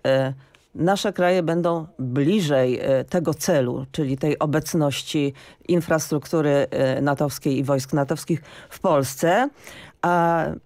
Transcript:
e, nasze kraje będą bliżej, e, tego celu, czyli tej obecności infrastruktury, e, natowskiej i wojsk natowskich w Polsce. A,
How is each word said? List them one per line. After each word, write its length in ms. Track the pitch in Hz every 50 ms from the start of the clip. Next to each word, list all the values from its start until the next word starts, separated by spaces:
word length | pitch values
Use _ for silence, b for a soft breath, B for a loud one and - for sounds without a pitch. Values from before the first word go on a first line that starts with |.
| -
e, 280 | 135 135 135 135 131 135 b b b b b b b -
nasze 380 | - 156 175 196 196 - 214 -
kraje 300 | - 180 180 185 185 170
będą 440 | 156 165 175 170 175 170 165 160 160 - -
bliżej, 800 | 131 127 123 143 143 151 202 214 180 147 147 131 127 127 123 -
e, 220 | - - 135 131 127
tego 300 | - - 180 156 160 156
celu, 520 | 156 - - 180 143 127 123 123 127 135 -
czyli 260 | - - 151 131 135 135
tej 220 | - 151 147 -
obecności 920 | 160 151 139 156 151 - - 170 151 143 131 - - - - 156 143 139 135 B B B B B - -
infrastruktury, 1000 | 175 175 160 - 165 160 156 - 160 147 - - - 165 151 147 143 143 135 -
e, 300 | - - 135 131 131 127
natowskiej 560 | 135 143 143 131 156 143 - - - 151 135 131
i 60 | 139
wojsk 300 | 127 143 135 135 - -
natowskich 480 | 151 139 131 - 151 - - 170 B B B B B B B
w 100 | - -
Polsce. 720 | - 190 160 139 135 131 - - - 165 180 214 254 285 B B B B B B B B B _
A, 440 | - 170 175 175 170 170 170 165 - 143 156 - -